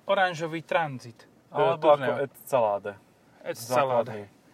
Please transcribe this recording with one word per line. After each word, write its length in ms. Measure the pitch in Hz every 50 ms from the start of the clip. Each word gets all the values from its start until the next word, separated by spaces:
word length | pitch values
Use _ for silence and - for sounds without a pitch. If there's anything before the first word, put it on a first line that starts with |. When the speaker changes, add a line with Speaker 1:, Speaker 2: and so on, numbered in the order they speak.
| -
Speaker 1:
oranžový 580 | - 196 196 185 180 175 147 165 160 160 165
tranzit. 600 | 151 - 180 175 165 147 135 120 - 120 - - - _ _ _ _ _
Speaker 2:
Alebo 280 | - 208 - - 170
Speaker 1:
Eh, 40 | 160 156 156 147
Tourneo. 160 | 143 135 120
Speaker 2:
ako 140 | 120 127 139
Ed 100 | 131 - -
Salade. 520 | - - 143 127 113 107 101 101 101 104 101 - _ _ _ _ _ _ _ - -
Speaker 1:
Ed 100 | 175 160
Salade. 540 | 123 120 117 127 151 139 131 123 120 113 120
Speaker 2:
Základný. 140 | 110 104 101 101 _ _ _ _